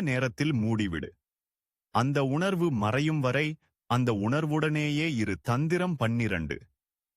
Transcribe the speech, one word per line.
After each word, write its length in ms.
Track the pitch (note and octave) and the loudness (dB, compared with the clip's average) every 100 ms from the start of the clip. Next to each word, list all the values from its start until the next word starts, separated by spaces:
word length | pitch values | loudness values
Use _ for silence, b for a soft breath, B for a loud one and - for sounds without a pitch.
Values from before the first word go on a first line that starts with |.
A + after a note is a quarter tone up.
நேரத்தில் 520 | E3 B2+ B2+ - D3 | 2 0 0 0 0
மூடிவிடு. 560 | C3 G#2+ A2 G2+ D#2+ - - _ _ _ _ _ _ _ G#2+ | 0 2 0 0 -2 -6 -12 _ _ _ _ _ _ _ 0
அந்த 240 | C3 C#3+ C3+ | 0 0 0
உணர்வு 420 | C#3+ F#3+ F#3 E3+ | 0 0 0 0
மறையும் 500 | A#2+ G#2 B2+ D#3 D#3 | 0 0 0 0 0
வரை 260 | B2+ C3+ D#3 D#3 _ _ - | 0 0 -2 -6 _ _ -2
அந்த 220 | A#2+ B2 | 2 2
உணர்வுடனேயே 960 | G#2 G#2+ C#3+ D#3+ D3+ D#3 D3+ D3+ D3 E3 B2 | 2 2 0 0 0 0 0 0 0 0 0
இரு. 200 | G2+ F#2 | -2 -2
தந்திரம் 540 | - A#2+ D#3 F3 F3+ D#3 | -2 0 0 0 0 0
பன்னிரண்டு. 640 | A2+ A#2 A2 F2+ D2+ - - _ _ _ _ | 0 0 0 -2 -4 -8 -12 _ _ _ _